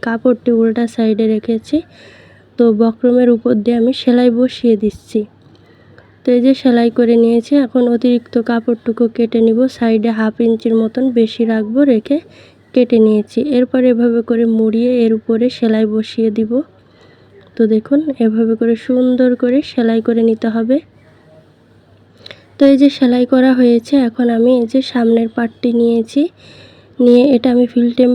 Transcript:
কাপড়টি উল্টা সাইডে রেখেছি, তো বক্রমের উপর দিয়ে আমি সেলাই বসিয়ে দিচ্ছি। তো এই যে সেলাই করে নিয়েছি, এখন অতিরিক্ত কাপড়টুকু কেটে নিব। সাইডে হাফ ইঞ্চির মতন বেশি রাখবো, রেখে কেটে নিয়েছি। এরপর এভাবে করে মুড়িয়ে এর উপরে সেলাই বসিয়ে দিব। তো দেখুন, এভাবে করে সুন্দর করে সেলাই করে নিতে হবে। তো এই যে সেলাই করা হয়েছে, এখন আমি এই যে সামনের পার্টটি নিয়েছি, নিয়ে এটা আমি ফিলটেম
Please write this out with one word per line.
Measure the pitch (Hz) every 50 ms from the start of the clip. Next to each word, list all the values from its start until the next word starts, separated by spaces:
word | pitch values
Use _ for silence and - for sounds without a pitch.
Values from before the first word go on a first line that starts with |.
কাপড়টি | - 233 226 220 - 254 240 240 - 240
উল্টা | 233 226 226 226 220 240 233
সাইডে | 226 - - 226 220 214 202 220
রেখেছি, | 220 220 214 - - 226 220 - - - 311 - _ - - - - - - - - - _ _ _ _ -
তো | 240 233
বক্রমের | 214 208 226 226 226 - - 247 240 247 247 240
উপর | 240 220 - 247 247
দিয়ে | 214 202 233 240
আমি | 233 226 247 262
সেলাই | - - 254 240 247 247 247
বসিয়ে | 226 233 254 254 - - - 233 220
দিচ্ছি। | 196 214 208 - - _ - - 220 208 - _ _ _ _ _ - _ _ _ _ _ _ - - - _ _ _
তো | - 254
এই | 247 247
যে | 240 269 269
সেলাই | - - 262 240 233 233 233
করে | 226 - 240 226 233
নিয়েছি, | 233 233 226 233 233 226 - 285
এখন | 285 269 233 - 254 247 240
অতিরিক্ত | 240 226 233 247 247 240 240 - - 240
কাপড়টুকু | 226 233 233 233 226 - 233 226 - 240 220 - 240 220
কেটে | 226 - 233 220 - 226
নিব। | 226 226 220 233 254 262
সাইডে | - - 240 233 226 220 208 233
হাফ | 220 220 220 220 214 -
ইঞ্চির | 233 226 226 220 - 233 226
মতন | 226 220 220 - 254 262 269
বেশি | 240 233 226 220 - - 233
রাখবো, | 220 226 220 214 208 226 269 294
রেখে | 277 240 214 - - 277 320 - - - - - - _ _ _ _
কেটে | - 254 247 240 240 226
নিয়েছি। | 220 214 214 214 208 - - 233 254 294
এরপর | 269 247 254 247 - 262 254
এভাবে | 254 240 226 240 240 233 233
করে | 226 - 240 226 233
মুড়িয়ে | 226 220 220 220 220 214 226 240 247 254 240
এর | 226 226
উপরে | 226 220 - - 226 220 240 254
সেলাই | - - 240 220 220 220 220
বসিয়ে | 214 214 220 220 - - - 220 220
দিব। | 208 226 220 214 233 262 311 _ _ _ _ _ _ _ _ _ _ _ _ _ _ - - _
তো | - - 226
দেখুন, | 214 220 220 220 - 277 294 320 311 262 -
এভাবে | 233 220 214 220 226 226 226
করে | 220 233 226 233
সুন্দর | 220 - - 254 247 254 254 254 240 254 254 247
করে | 240 - 247 247 285
সেলাই | 311 - - 254 233 226 226 226
করে | 220 240 226 226
নিতে | 226 226 220 220 - 226
হবে। | 220 226 226 226 262 311 - _ _ _ _ _ _ _ _ _ _ - _ _ _ _ _ _ _ _ _ _ _ _ _ _ _ _ - - - _ _ _
তো | _ - 285
এই | 277 277 262
যে | 285 277
সেলাই | - - 269 240 240 247 247
করা | 247 262 254 254 262
হয়েছে, | 262 247 254 240 240 233 233 - 285
এখন | 277 254 233 226 - 247 240
আমি | 233 226 233 247
এই | 254 247 233
যে | 220 - 262
সামনের | 262 - - 240 233 226 233 226 226 220
পার্টটি | - 247 233 226 226 _ - 247
নিয়েছি, | 233 233 233 233 233 233 220 226 - 277 302 359 _ _ - - - - - - - _ _ _ _ -
নিয়ে | 247 240 240 247 254 294
এটা | 269 226 233 254
আমি | 240 247 247
ফিলটেম | 233 - 247 240 240 240 - 254 247 247